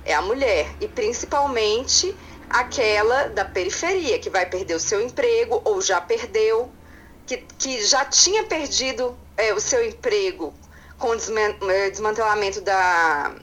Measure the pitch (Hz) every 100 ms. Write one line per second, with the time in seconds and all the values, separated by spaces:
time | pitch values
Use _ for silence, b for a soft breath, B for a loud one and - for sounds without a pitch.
0 | - 151 175 254 269 180 147 - 208 -
1 | 214 247 - 294 285 247 214 214 269 -
2 | 359 427 B B B 233 247 - 220 208
3 | 214 254 - - 190 190 180 - 339 381
4 | 311 185 - 185 180 185 190 165 - 202
5 | 240 247 240 226 233 240 - 196 190 180
6 | 170 226 233 214 220 226 247 - B B
7 | B B - 247 - - 262 254 202 269
8 | 277 - - 415 - 320 285 - 254 240
9 | 247 247 - - 220 202 208 254 233 214
10 | 254 208 190 180 160 - - B B B
11 | 247 226 196 220 214 208 196 190 196 190
12 | 214 214 220 214 202 196 196 190 185 175
13 | 160 147 - -